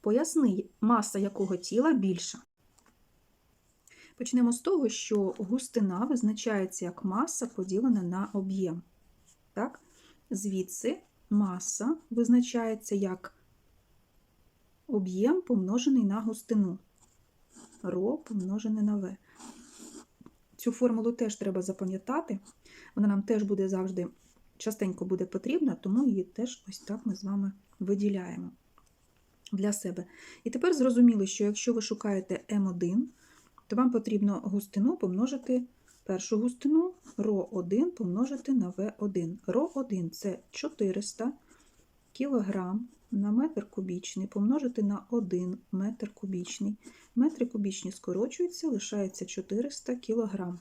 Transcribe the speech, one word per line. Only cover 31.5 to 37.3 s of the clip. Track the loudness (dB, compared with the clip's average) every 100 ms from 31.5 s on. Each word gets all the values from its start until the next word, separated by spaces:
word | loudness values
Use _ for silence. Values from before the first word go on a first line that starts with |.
| 2 0
ви | 0
шукаєте | -2 -4 -2 -2 -2 -8 -2
М | 0 0
один, | 0 0 0 -2 _ _ -20 _ -20 _
то | 2
вам | 4
потрібно | 4 0 2 2 0
густину | -2 -4 -2 2 2 2
помножити, | -2 0 0 -2 0 -2 -2 _ _ _
першу | -6 -4 0 0
густину, | 0 0 4 4 4 -4 -12 -4
ро | 0